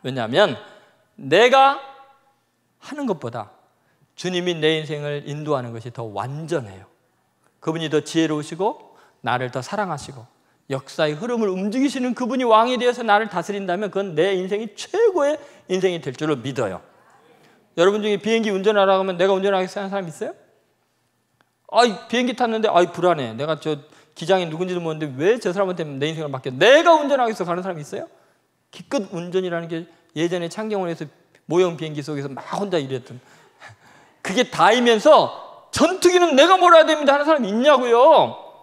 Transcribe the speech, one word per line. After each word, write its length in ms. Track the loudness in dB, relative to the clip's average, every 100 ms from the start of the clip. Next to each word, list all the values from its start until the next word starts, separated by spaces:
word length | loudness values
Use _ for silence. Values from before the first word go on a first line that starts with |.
왜냐하면 540 | -8 -6 -2 2 2 0 -14 -20 _ _ _ -16
내가 640 | 0 4 6 6 4 2 -12 -20 -20 _ _ _ _ _ _ _
하는 280 | -16 -8 -6
것보다 440 | -6 -8 -12 -14 _ _ _ _ _ _
주님이 400 | -10 -6 -4 -4
내 240 | 0 0 0
인생을 460 | -4 -8 -8 -8 -8
인도하는 460 | -10 -4 -4 -4
것이 200 | -12 -14
더 120 | -12
완전해요. 800 | -10 -8 -8 -10 -6 -6 -6 -18 -20 _ _ _ _ _ _ _
그분이 300 | -8 -6 -2
더 100 | -4
지혜로우시고 880 | -2 -2 0 -2 -8 -6 -6 -6 -18 _ _ _
나를 300 | -6 -4 -4
더 120 | -8
사랑하시고 640 | -8 -6 -6 -6 -10 -18 -20 _ _ _ _
역사의 440 | -10 -10 -4 -2
흐름을 340 | -2 -4 -2 -2
움직이시는 680 | -2 -4 -2 -2 -2 -6
그분이 300 | -4 -4 -2
왕이 340 | 4 4 4 0
되어서 240 | -2 -2
나를 260 | 2 2 2
다스린다면 640 | -6 -6 -8 -4 -4 -4
그건 240 | -4 -4
내 200 | 0 0
인생이 400 | 0 -4 -6 -8
최고의 640 | -12 -8 2 2 2 0 -2 -8 -20 _
인생이 320 | -2 0 -2
될 140 | -8
줄로 220 | -6 -2 -2
믿어요. 460 | -4 -4 -4 -6 _ _ _ _ _ _ _ _ _ 2
여러분 260 | 2 2
중에 160 | -2 -2
비행기 320 | 0 0 0
운전하라고 500 | 0 2 2 4 2
하면 160 | 0 0
"내가 160 | 0
운전하겠어요?" 500 | 2 0 0 -2 -6
하는 80 | -6
사람 180 | -6 -8
있어요? 260 | -10 -12 -12 _ _ _ _ _ _ _ _ _ _ _ _ _
"아이, 380 | 2 2 0 -6
비행기 260 | -2 -2
탔는데, 340 | -2 -2 0 2
아이, 220 | 2 2
불안해. 420 | 0 0 0 -4
내가 260 | -6 -6 -4
저 180 | -4 -8 -10 _ _
기장이 320 | -14 -2 0 0
누군지도 340 | -6 -6 -6
모르는데 340 | -6 -6 -8 -2
왜 220 | 0 0
저 140 | -2
사람한테 320 | -2 -4 -4
내 240 | -8 -6 -6
인생을 200 | -6 -8
맡겨?" 220 | -8 -8
"내가 440 | 2 6 8 8
운전하겠어." 500 | 4 4 0 0 -2
가는 180 | -4 -4
사람이 180 | -6 -10
있어요? 280 | -10 -12 -14 _ _ _ _ _ _
기껏 320 | -20 -8 -6 -6
운전이라는 560 | -10 -4 -4 -2 -6 -6
게 180 | -10 -12 _ _ -6
예전에 320 | -4 -2 -6
창경원에서 580 | -8 -6 -4 -4 -6 -12 _ _ _ -2
모형 300 | 2 2 0
비행기 260 | -8 -8
속에서 260 | -8 -8 -8
막 120 | -10 -10
혼자 260 | -6 -2 -2
이랬던, 420 | -2 -8 -10 -20 _ _ _ _ -20 -20 _ _ _ _
그게 280 | -6 -2 -2
다이면서 1160 | 4 4 4 4 4 6 6 6 -4 -18 -20 _
"전투기는 640 | 0 0 2 2 4 4
내가 220 | 6 6 6
몰아야 280 | 8 8
됩니다." 300 | 6 2 2
하는 100 | 2
사람이 240 | 2 0 0
있냐고요. 1000 | 0 4 4 4 6 8 8 4 -2 -18 -20